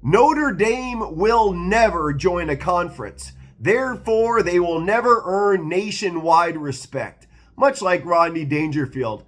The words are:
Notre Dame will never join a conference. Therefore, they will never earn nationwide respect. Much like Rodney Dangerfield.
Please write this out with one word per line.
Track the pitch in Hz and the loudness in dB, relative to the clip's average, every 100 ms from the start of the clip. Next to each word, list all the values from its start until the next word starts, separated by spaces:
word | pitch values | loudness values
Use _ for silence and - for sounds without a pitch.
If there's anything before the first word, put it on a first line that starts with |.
Notre | 113 185 247 302 302 | 2 4 4 4 0
Dame | 185 214 247 254 240 220 | 0 -2 -2 -4 -8 -8
will | 160 202 233 214 | -2 2 2 2
never | 180 175 214 226 180 151 | 0 0 2 2 2 -2
join | 143 180 175 165 | 0 0 0 -4
a | 139 | -4
conference. | 139 180 175 135 107 82 - - - - | -2 -2 -2 -8 -14 -14 -18 -18 -20 -8
Therefore, | 113 226 262 233 220 220 226 233 | 0 0 0 -6 -2 0 2 2
they | 175 175 | 2 2
will | 175 165 | 0 -2
never | 165 220 240 233 | 0 0 4 2
earn | 190 190 202 196 156 | 2 0 2 2 0
nationwide | 175 214 196 202 170 160 165 170 160 | -2 -4 -4 -4 -4 2 4 4 -2
respect. | 147 131 - 135 107 - - _ _ - | -6 -8 -8 -10 -10 -12 -20 _ _ 0
Much | 269 269 | 0 2
like | 185 180 | -2 -2
Rodney | 143 175 170 165 | 0 2 2 0
Dangerfield. | 147 147 156 147 135 131 120 104 | -4 -2 -2 -2 -4 -4 -6 -6